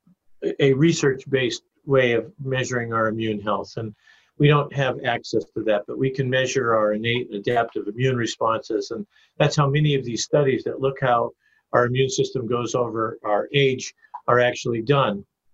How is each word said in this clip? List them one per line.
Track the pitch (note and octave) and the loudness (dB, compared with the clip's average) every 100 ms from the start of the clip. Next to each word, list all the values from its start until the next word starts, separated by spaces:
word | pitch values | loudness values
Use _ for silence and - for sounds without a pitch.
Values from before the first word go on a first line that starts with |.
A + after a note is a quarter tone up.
| _ _ _ - - - | _ _ _ -8 -6 2
a | C#3+ | 2
research-based | C3 E3 D#3+ C#3+ C3 - C3 B2+ - _ _ - | 4 4 4 0 0 -2 -2 0 -4 _ _ 0
way | C3+ B2 | 2 4
of | A#2 - - | 2 -2 -10
measuring | C3 C3 B2 B2 A#2 | -6 -4 -2 -4 -2
our | A2+ A2 | 0 0
immune | A2 A2+ G#2+ | -2 -4 -4
health, | G#2 G2+ G2 - | -2 -4 -4 -10
and | A2 G#2+ _ _ _ - | -10 -12 _ _ _ 2
we | D3 | 4
don't | D3 C#3 | 4 2
have | C#3 C3 A#2 B2 | -2 -4 -2 -4
access | A#2 - A2 - A2+ | -4 -2 -4 -4 -6
to | |
that, | G#2+ G#2 - | 0 0 -2
but | B2 | -4
we | C3 | -2
can | C3 B2+ | -2 -2
measure | C3 C3 C3+ A#2 A2+ | 0 0 0 2 2
our | G#2+ | 2
innate | G#2+ A#2 A#2+ - | 0 -2 -2 -4
adaptive | G#2 G2+ A#2+ A2+ A2 G2+ | -6 -2 0 0 -4 -8
immune | A2 C3 B2 | -2 0 0
responses, | A2 - A2+ A2 - A2 G2+ | -2 -2 0 -2 -2 -4 -4
and | A2+ G#2 _ _ - | -8 -10 _ _ 0
that's | D3 D3+ | 2 4
how | C#3 | 2
many | D3 D3+ C#3 | 2 2 0
of | |
these | A#2+ G#2+ | -2 -6
studies | - D3 C3+ A#2 | 0 2 2 0
that | - - | -2 -2
look | C3+ C3+ | -4 0
how | C3 A#2+ A#2+ - _ _ _ | 0 2 0 -8 _ _ _
our | B2+ B2 | 2 2
immune | B2+ C3 | 2 0
system | - - B2+ A2+ | 0 -2 -2 -2
goes | A#2+ A#2 C3 | -2 0 -2
over | A#2+ A2 A2+ - | -2 -2 -4 -4
our | G#2+ G#2 - | -2 0 2
age | C#3+ C3+ B2 - - _ - - | 2 2 0 -8 -14 _ -10 2
are | B2 | 4
actually | B2 - B2 A#2 | 4 0 -4 -4
done. | A2+ C#3 A#2+ G2+ - _ _ | 0 2 2 -2 -10 _ _